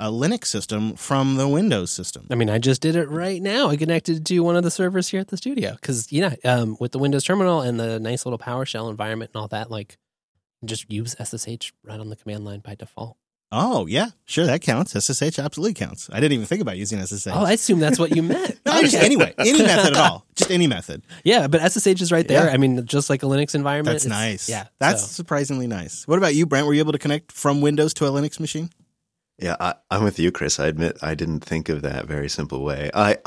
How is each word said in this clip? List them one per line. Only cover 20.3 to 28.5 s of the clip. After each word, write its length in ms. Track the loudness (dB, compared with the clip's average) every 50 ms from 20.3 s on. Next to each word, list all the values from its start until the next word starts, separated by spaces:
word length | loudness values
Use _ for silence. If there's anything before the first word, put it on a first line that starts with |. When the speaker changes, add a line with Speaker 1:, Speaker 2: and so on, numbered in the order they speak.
| _
Speaker 1:
Just 140 | -2 0 2
any 160 | 4 4 4
method. 360 | 4 2 0 -4 -8 -10 -12 -12 -16 -16 -2 2
Speaker 2:
Yeah, 240 | 4 4 4 4 4
but 120 | 4 4
S 160 | 4 2 2
S 100 | 2 2
H 140 | 2 2 2
is 100 | 2 2 2
right 140 | 2 2
there. 200 | 4 4 4 6
Speaker 1:
Yeah. 60 | 6 4
Speaker 2:
I 40 |
mean, 300 | 4 4 4 2 0 -2
just 240 | -2 0 0 0 0
like 120 | 0 0 0
a 40 |
Linux 280 | 0 0 0 0 0 -2
environment. 420 | -2 -2 0 -2 0 0 0 0
Speaker 1:
That's 80 | 0 0
Speaker 2:
It's, 60 | -2
Speaker 1:
nice. 380 | -2 -2 -2 -2 -4 -4 -6 -6
Speaker 2:
yeah, 200 | -6 -6 -8 -10 _ 0
Speaker 1:
That's 240 | 2 2 2 2 -2
Speaker 2:
so. 60 | -6
Speaker 1:
surprisingly 580 | -8 -10 -6 -4 -2 -2 -2 -2 -4 -4 -4
nice. 400 | -4 -6 -6 -8 -10 -12 -10 -4 0
What 80 | 2
about 180 | 2 2 4 4
you, 120 | 2 2
Brent? 200 | 2 2 2 2
Were 60 | 4 2
you 80 | 2
able 120 | 2 2 0
to 60 | -2
connect 320 | -2 -2 -2 -2 -4 -10 -8
from 280 | -2 0 2 2 2
Windows 320 | 2 2 2 2 2 0 0
to 120 | 0 0
a 40 | 0
Linux 300 | 0 0 -2 -4 -4 -6
machine? 300 | -8 -6